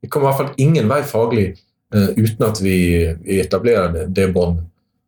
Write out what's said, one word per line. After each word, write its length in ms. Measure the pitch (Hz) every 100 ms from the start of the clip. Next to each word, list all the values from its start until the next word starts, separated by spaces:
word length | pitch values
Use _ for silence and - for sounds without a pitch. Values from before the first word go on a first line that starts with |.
Vi 80 | -
kommer 220 | 151 139
i 20 |
hvert 80 | 135 131
fall 180 | -
ingen 240 | 139 160 107
vei 140 | 143
faglig, 420 | - 110 117 120 90 - _ _ _
eh, 180 | 107 98 -
uten 320 | 107 - 113
at 160 | 104
vi, 140 | 95 92 87 87 82 82
vi 220 | - 95
etablerer 480 | 90 95 120 110 87
det, 160 | 82 90 95
det 140 | 95
båndet. 320 | 90 87 85 85 _ _ _